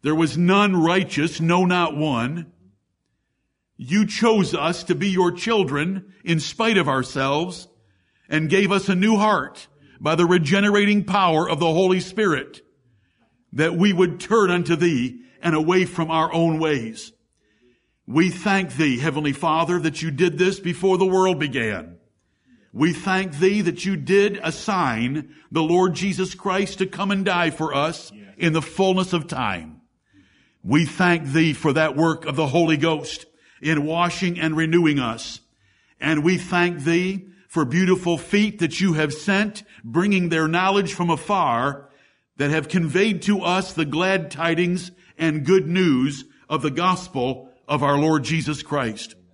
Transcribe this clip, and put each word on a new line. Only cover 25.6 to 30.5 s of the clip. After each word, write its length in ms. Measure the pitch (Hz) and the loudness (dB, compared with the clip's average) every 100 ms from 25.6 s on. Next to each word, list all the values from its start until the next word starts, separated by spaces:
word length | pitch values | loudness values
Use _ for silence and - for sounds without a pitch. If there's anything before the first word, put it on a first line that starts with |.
Lord 300 | 160 175 180 | 2 4 2
Jesus 420 | 147 196 180 185 - | 0 -4 -2 -4 -4
Christ 440 | 202 185 190 - | -4 -2 -2 -2
to 60 | 190 | -6
come 260 | 180 196 | -4 -2
and 120 | 196 | -2
die 260 | 196 180 165 | 0 0 0
for 240 | 156 160 | 0 -4
us 380 | 139 151 165 - - - - | -2 -2 -4 -14 -20 -20 -2
in 140 | 175 | 0
the 100 | 160 | 0
fullness 520 | 147 - 190 185 185 | -4 0 2 2 0
of 140 | 175 143 | -2 -4
time. 520 | 139 117 90 78 78 _ _ _ _ _ _ _ | -4 -4 -4 -10 -20 _ _ _ _ _ _ _